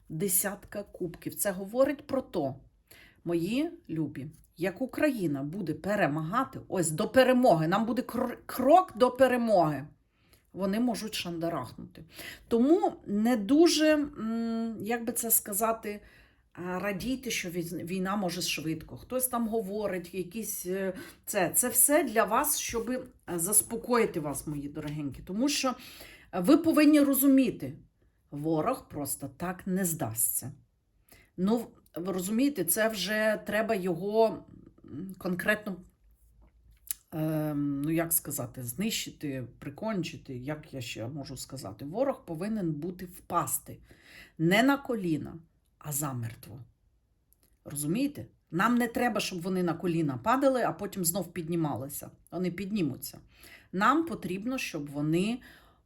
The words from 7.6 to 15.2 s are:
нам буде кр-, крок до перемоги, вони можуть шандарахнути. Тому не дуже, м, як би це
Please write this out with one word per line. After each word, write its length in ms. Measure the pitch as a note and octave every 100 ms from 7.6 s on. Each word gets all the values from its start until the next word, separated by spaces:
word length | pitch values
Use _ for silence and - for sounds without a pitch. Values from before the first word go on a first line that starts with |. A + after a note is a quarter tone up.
| D#3
нам 180 | G3 A3+
буде 160 | A#3
кр-, 360 | B3+ A#3 A#3+ - -
крок 480 | - C4 E4+ - G#3+
до 160 | B3
перемоги, 760 | B3 C4 B3 A#3 G3+ D#3 C#3+ D3 - _ _ _ _ _
вони 260 | E3+ G3 G#3
можуть 360 | B3 G3+ G#3+ -
шандарахнути. 880 | F3+ E3+ E3+ E3 B2 - - - - - - - -
Тому 460 | A#3 B3+ F4+ G#4 - -
не 320 | G3+ A3+ B3
дуже, 560 | G3 D4 E4+ C#4+ D#4
м, 840 | D4+ C#4+ - A3 A3+ A3+ A3+ A3+ G#3+
як 240 | G3 A#3 A#3
би 80 |
це 180 | A#3